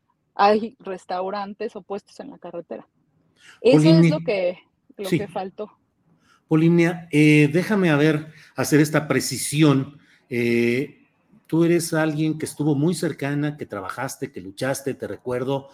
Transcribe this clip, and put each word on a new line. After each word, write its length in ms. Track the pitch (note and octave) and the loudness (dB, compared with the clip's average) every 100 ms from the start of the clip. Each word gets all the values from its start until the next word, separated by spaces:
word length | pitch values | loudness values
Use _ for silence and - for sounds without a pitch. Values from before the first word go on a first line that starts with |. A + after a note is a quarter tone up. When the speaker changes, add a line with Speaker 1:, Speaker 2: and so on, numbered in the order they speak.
| _ _ _ - | _ _ _ 0
Speaker 1:
hay 420 | G3+ G#3+ A3 - | 2 2 -2 -12
restaurantes 960 | F3+ F3+ - F3+ F#3 G3+ G3+ G#3 G#3+ G#3 | -14 -14 -10 -8 -6 -8 -10 -10 -12 -12
o 60 | |
puestos 360 | F3 G3+ - - | -12 -14 -14 -18
en 80 | - | -18
la 80 | - | -18
carretera. 500 | F3 - - - - _ _ _ _ _ _ _ | -16 -16 -14 -16 -16 _ _ _ _ _ _ _
Eso 240 | D3 D3+ | 4 6
Speaker 2:
Polinia. 160 | D#3+ E3 | 8 8
Speaker 1:
es 100 | E3 | 6
lo 100 | G3 | 2
que, 380 | E3 G2+ - F3+ _ _ _ - | -2 -2 -2 -6 _ _ _ -14
lo 140 | G3 | -4
Speaker 2:
Sí. 100 | E3+ | -4
Speaker 1:
que 80 | G3+ | -4
faltó. 500 | G#3 F#3+ - G#3+ _ _ _ _ _ _ _ _ | -8 -10 -12 -16 _ _ _ _ _ _ _ _
Speaker 2:
Polinia, 640 | D#3+ E3 E3+ E3+ E3+ - | 2 4 4 2 -2 -2
eh, 380 | D3+ D3+ D3+ D3 | 2 6 6 4
déjame, 380 | D#3+ F3+ G#3 F3 | 2 0 0 2
a 80 | C#3+ | 2
ver, 340 | D#3 D3+ - - - - | 2 0 -6 -18 -16 -8
hacer 240 | B2 D3+ | 0 2
esta 260 | D3+ D3+ D3+ | 2 0 0
precisión. 920 | B2+ - A#2 - D3 D#3 C3+ C3+ - _ _ _ | -2 -2 -6 -6 2 4 2 -2 -12 _ _ _
Eh, 760 | A#2+ A#2+ A#2+ A#2 B2 D3 - _ _ _ _ _ | -4 0 0 0 -2 -6 -12 _ _ _ _ _
tú 200 | E3 E3+ | 0 2
eres 280 | E3+ E3 | 0 -2
alguien 440 | D#3+ D#3+ D3 D#3 D#3 | -2 -2 -2 -4 -4
que 80 | - | -8
estuvo 280 | - D3+ | -4 -2
muy 220 | C#3 D#3+ F3+ | 0 0 -2
cercana, 640 | E3 - C#3 D3 D3 D3 | -4 -6 -6 -4 -6 -6
que 80 | C3 | -12
trabajaste, 680 | G2+ F#2+ - C3 - - | -10 -10 -10 -10 -10 -12
que 80 | - | -12
luchaste, 540 | F2+ - C3 C3+ C3+ | -18 -8 -6 -4 -6
te 140 | - G#2 | -8 -10
recuerdo, 600 | G2 B2 B2 B2+ C#3 C#3 | -10 -8 -6 -4 -6 -8